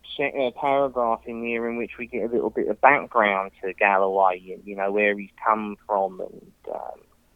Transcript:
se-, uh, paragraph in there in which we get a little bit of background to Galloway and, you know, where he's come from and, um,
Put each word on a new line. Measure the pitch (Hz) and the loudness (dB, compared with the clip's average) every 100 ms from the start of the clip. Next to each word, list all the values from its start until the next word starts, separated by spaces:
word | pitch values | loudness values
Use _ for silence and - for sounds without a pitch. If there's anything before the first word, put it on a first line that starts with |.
| - - | -14 -6
se-, | 143 139 | -4 -2
uh, | 127 - | -4 -2
paragraph | 143 139 139 127 117 113 - | 0 2 0 0 0 0 -4
in | 117 | -8
there | 117 117 117 | -4 -4 -4
in | 117 | -4
which | 113 - | -6 -8
we | 117 | -8
get | 123 113 | -4 -2
a | |
little | 120 110 | 0 -2
bit | 117 101 | -2 -4
of | 104 | 4
background | 135 139 120 120 104 98 98 - | 4 4 2 2 4 2 -2 -8
to | 95 | -8
Galloway | 90 101 98 98 98 95 92 92 | 0 4 4 4 4 2 2 -8
and, | 92 98 | -14 -10
you | 98 | -4
know, | 98 | -2
where | 104 104 101 | 2 2 0
he's | 98 - 113 | -6 -4 0
come | 107 104 101 - | 0 0 -8 -4
from | 104 95 92 | -2 -2 -6
and, | - - - _ - | -12 -14 -20 _ -12
um, | - - - _ _ _ | -10 -10 -16 _ _ _